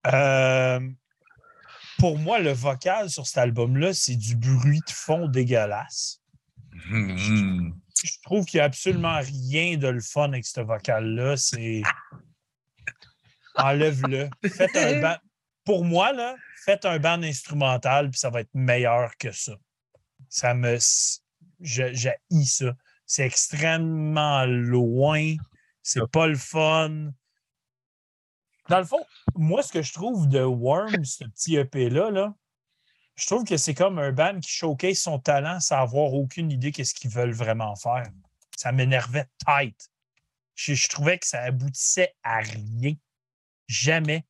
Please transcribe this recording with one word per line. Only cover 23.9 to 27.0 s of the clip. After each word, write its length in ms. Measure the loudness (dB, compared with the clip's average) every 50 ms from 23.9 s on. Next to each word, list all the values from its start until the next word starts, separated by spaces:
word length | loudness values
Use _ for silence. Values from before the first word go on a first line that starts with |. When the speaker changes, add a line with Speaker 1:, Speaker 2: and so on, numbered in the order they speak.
| -2 -2 -2 0 0 2 2 2 2 2 2
Speaker 1:
loin. 880 | 2 2 0 2 2 2 2 2 2 2 4 4 4 4 2 2 0 -2 -4 -6 _ _ _ _ _ _ _ _
C'est 260 | -4 -2 -2 -2 2
pas 180 | 2 4 4
le 100 | 4 2
fun. 760 | 0 -4 -4 -2 0 2 4 4 2 2 0 -4 -6